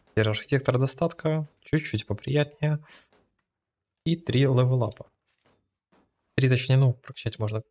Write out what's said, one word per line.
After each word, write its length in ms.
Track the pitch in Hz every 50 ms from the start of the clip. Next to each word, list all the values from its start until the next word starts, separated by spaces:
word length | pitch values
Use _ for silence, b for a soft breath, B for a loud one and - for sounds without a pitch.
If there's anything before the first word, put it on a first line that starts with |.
| _ _
Теперь 180 | _ - 110 107
архитектор 500 | 107 110 - - 143 135 135 - 127 123
достатка, 680 | 131 135 - - 170 170 - - - 160 156 156 151 - _ _ _
чуть-чуть 440 | - - 156 151 - - 107 - -
поприятнее. 720 | 104 101 - 131 135 147 147 147 - _ - 151 151 151 B B B B B B _ _ _ _ _ _ _ _ _ _ _ _ _ _ _ _ _ _ _
И 100 | 165 170
три 260 | 165 - - 120 127
левелапа. 640 | 139 135 131 127 127 123 131 127 117 104 - - - - _ _ _ _ _ _ _ _ _ _ _ _ _ _ _ _ _ _ _ _ _ _ _ _ _ -
Три, 120 | 131 131
точнее, 280 | 131 123 - - 131 131
ну, 160 | 139 131 120
прокачать 460 | - _ - - - - 117 - -
можно. 240 | 110 104 107 110 - -